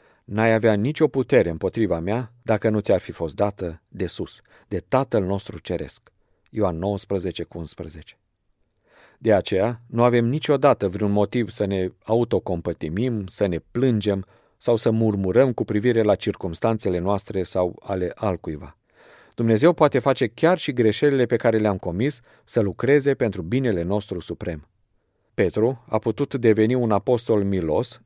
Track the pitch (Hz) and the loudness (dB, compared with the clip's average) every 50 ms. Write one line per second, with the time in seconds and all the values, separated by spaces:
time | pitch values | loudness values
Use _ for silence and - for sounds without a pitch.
0 | _ _ _ _ _ - 101 107 113 113 113 110 110 113 107 101 104 139 151 - | _ _ _ _ _ -6 -2 0 2 2 2 4 4 2 2 2 0 -2 0 0
1 | 160 139 - 135 120 - 139 120 90 85 80 82 - 92 - 117 110 90 87 82 | 0 2 2 -2 0 4 4 4 4 2 0 -2 -4 -4 0 0 0 0 0 -2
2 | 85 95 107 123 123 - _ _ _ - 110 104 - 113 107 104 - - 101 90 | -2 -2 -4 -4 -4 -8 _ _ _ -2 -2 0 0 0 0 0 2 2 0 0
3 | - - - - 85 78 - - 101 104 - - 92 85 82 - _ _ - 98 | 0 -6 -8 -8 -8 -6 -2 -2 -2 -2 -2 -4 -8 -8 -8 -12 _ _ -8 -8
4 | 95 85 - - 90 - - - _ _ _ _ _ _ 101 87 - _ - 131 | -6 -6 -6 -8 -10 -10 -12 -16 _ _ _ _ _ _ -8 -8 -4 _ 0 0
5 | 139 - - 107 95 92 98 98 - - - 80 - - 90 82 71 67 - - | 0 0 0 0 0 0 -4 -6 -6 -10 -14 -14 -8 -6 -6 -6 -6 -10 -14 -20
6 | _ _ _ _ _ _ _ _ _ _ - 110 101 92 82 80 90 101 101 95 | _ _ _ _ _ _ _ _ _ _ -4 -2 -2 -2 -2 -2 -2 -2 -2 -4
7 | - - 101 95 87 90 82 - 82 - - 85 82 76 - - 85 78 76 78 | -4 -4 -4 -4 -4 -6 -8 -8 -12 -12 -12 -12 -12 -12 -12 -14 -14 -14 -16 -18
8 | - - - _ _ _ _ _ _ _ _ _ _ _ _ _ _ _ _ _ | -20 -20 -20 _ _ _ _ _ _ _ _ _ _ _ _ _ _ _ _ _
9 | - _ _ _ - 113 104 95 - - 98 92 101 117 120 - - - - 117 | -20 _ _ _ 2 2 4 4 2 0 0 0 0 0 -2 -6 -10 -6 0 2
10 | 120 123 120 120 117 117 135 156 - - 143 135 143 139 117 - 104 92 87 98 | 4 4 4 4 2 2 0 -2 0 0 2 4 4 4 4 2 0 -2 -2 -2
11 | 107 101 101 104 104 101 - 123 113 95 - - 104 95 98 95 92 92 - _ | 0 0 2 2 0 0 0 -2 -2 -2 -4 -4 -2 -2 0 -2 -2 -4 -6 _
12 | _ - 113 120 120 117 110 92 - - 92 85 - 87 82 - - 78 82 98 | _ -2 0 0 2 0 0 -2 0 -2 -4 -4 -4 -6 -6 -6 -6 -6 -4 -2
13 | 123 131 117 107 95 92 - - 104 95 85 80 - _ - 120 131 131 117 107 | -2 -2 -2 -4 -6 -8 -4 -2 0 0 0 -4 -6 _ -2 0 2 2 2 2
14 | 98 104 98 98 95 - _ _ _ _ _ _ - 120 120 110 - 120 110 113 | 2 0 0 0 -4 -10 _ _ _ _ _ _ -2 0 0 2 2 2 2 4
15 | 113 110 101 98 95 92 95 120 139 131 113 - 110 - 104 104 107 123 117 113 | 2 2 2 2 0 2 4 4 4 4 2 -2 -4 -2 -2 0 2 2 2 4
16 | 107 104 98 - - 107 98 - - 90 82 - - 113 113 107 - 98 90 87 | 4 2 2 2 0 -4 -4 -4 -6 -8 -4 -2 -2 -2 -2 -2 -2 -2 -2 -2
17 | 87 98 101 95 - - 104 95 87 - - 92 92 90 - - - - 101 92 | 0 -2 -2 -2 -4 -6 -6 -6 -6 -4 -2 -2 -2 -2 -4 -8 -8 -6 -4 -4
18 | 90 80 - - 110 101 90 82 - 87 78 71 69 69 - _ _ _ _ _ | -4 -4 -4 -4 -2 -2 -2 -4 -6 -8 -10 -10 -12 -16 -20 _ _ _ _ _
19 | - - - - - _ _ - 117 113 113 104 135 175 165 - 160 143 - 131 | -20 -20 -20 -20 -20 _ _ -2 2 2 4 6 6 4 4 4 2 2 2 2
20 | - 143 131 - 127 110 - - 160 165 185 170 - - 131 123 113 110 104 - | 2 0 0 0 -2 -4 0 0 2 2 2 0 -2 -4 0 2 2 2 2 2
21 | 147 147 139 131 123 117 123 113 - 117 110 110 107 107 98 92 - 90 85 95 | 2 2 2 2 2 0 0 0 2 2 2 2 2 0 0 -2 -4 -6 -4 -2
22 | 120 147 - - - _ _ _ _ - - 120 104 98 87 - - 123 143 147 | -2 -2 -4 -8 -14 _ _ _ _ -4 -2 0 0 0 -2 -2 2 2 2 4
23 | 131 143 139 - 127 107 92 95 80 85 117 135 135 120 101 87 82 90 101 104 | 4 2 0 0 0 -2 -2 -4 -4 -2 -2 0 0 0 0 -2 -2 -2 -2 -4
24 | 101 - 92 87 80 - 82 - 101 90 82 76 - _ _ _ _ _ _ _ | -4 -6 -8 -8 -8 -8 -10 -8 -8 -8 -8 -10 -12 _ _ _ _ _ _ _
25 | _ _ _ _ _ _ _ - 104 87 - 107 110 123 135 - _ - - 107 | _ _ _ _ _ _ _ 0 0 0 2 2 0 0 0 -4 _ -4 -4 -2
26 | - 117 104 - 107 - - 131 117 117 107 110 107 113 127 127 120 110 107 98 | 0 -2 -2 -2 -4 -4 -2 2 4 4 4 4 4 2 2 2 2 2 0 0
27 | - - 123 117 - - 113 104 98 98 98 92 85 78 76 98 127 - - - | 2 0 0 0 0 0 0 2 2 0 -2 -2 0 0 0 -2 -2 -4 -10 -18
28 | _ | _